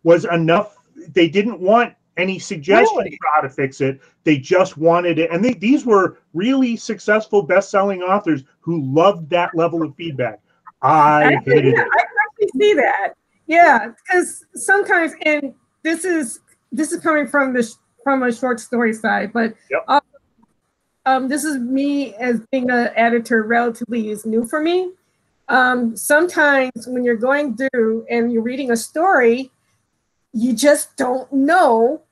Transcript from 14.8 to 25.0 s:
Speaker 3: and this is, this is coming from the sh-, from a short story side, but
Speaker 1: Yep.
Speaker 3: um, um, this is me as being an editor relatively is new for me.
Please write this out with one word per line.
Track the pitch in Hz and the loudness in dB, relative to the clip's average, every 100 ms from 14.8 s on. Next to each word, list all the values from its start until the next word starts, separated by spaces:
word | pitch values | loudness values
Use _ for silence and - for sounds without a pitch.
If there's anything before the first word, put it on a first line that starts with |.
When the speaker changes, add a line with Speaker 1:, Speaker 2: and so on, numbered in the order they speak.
| - 370 330 - | 2 0 -2 -4
Speaker 3:
and | 311 294 277 - _ _ | -2 -2 -4 -14 _ _
this | 311 330 370 | -6 -4 -4
is, | 330 233 - _ _ _ | -4 -4 -12 _ _ _
this | 226 302 | -6 -6
is | 339 | -4
coming | 330 302 277 | -2 -2 0
from | 285 269 | -2 0
the | 247 | -2
sh-, | 226 - _ _ | -4 -8 _ _
from | 277 269 | -4 -2
a | 247 | -2
short | 233 254 233 | -4 -4 -6
story | - 240 233 | -4 -2 -2
side, | 220 220 202 202 | -2 -4 -4 -4
but | 233 226 - _ | -4 -4 -8 _
Speaker 1:
Yep. | - - | -6 0
Speaker 3:
um, | 285 - _ _ _ _ _ _ _ _ _ 262 | 0 0 _ _ _ _ _ _ _ _ _ -2
um, | 262 254 | -2 -2
this | 285 | -4
is | 302 269 | -4 -6
me | 240 269 285 285 254 202 | -4 -2 -2 -2 -6 -6
as | 247 226 - | -4 -4 -4
being | 262 247 | -4 0
an | 247 240 - | 0 0 0
editor | 233 233 226 226 | 0 0 0 -2
relatively | 214 233 240 233 240 233 214 | 0 0 0 -6 -6 -6 -6
is | 208 226 | -8 -4
new | 220 226 | -4 -2
for | 302 | -4
me. | 320 359 370 - | -2 -2 -4 -12